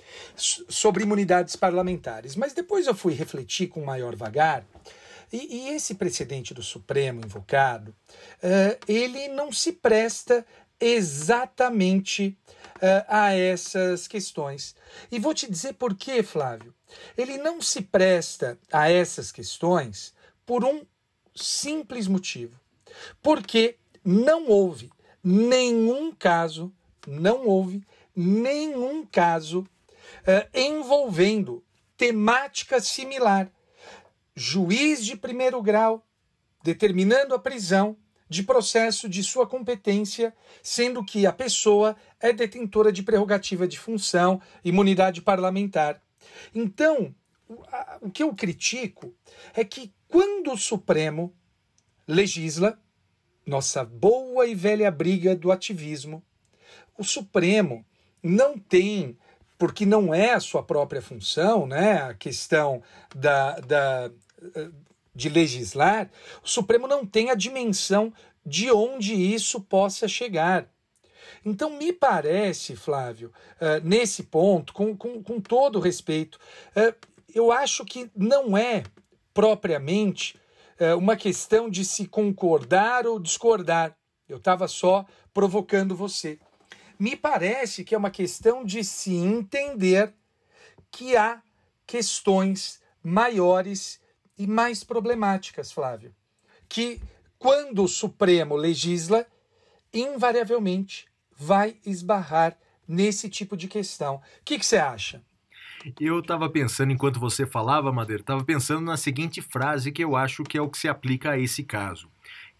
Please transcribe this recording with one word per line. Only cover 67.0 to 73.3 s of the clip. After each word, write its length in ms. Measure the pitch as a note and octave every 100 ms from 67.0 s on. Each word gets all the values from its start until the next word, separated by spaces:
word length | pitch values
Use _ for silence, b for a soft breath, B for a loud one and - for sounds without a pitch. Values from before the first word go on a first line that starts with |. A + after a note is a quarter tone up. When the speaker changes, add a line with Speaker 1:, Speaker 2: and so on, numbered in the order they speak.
| G3+
Speaker 1:
tem 260 | A3 A#3
a 40 | A3+
dimensão 800 | G#3+ C4 A#3 F#3+ - G3 A3+ b b b D3+
de 240 | D#3 B3
onde 420 | G#3+ A#3+ C4+ G3+
isso 460 | G#3 F#3 A3 - A3+
possa 480 | G3 F#3+ G3 G3 G#3
chegar. 640 | - A#3+ E3 E3 F#3 - _ _ _ B B B B
Então, 260 | G#3+ G3+ D4+
me 200 | C#4+ D#4+
parece, 840 | F4+ C4 F3+ D3 F#3 G3+ - - C3
Flávio, 580 | - C#3 B2 A2+ A#2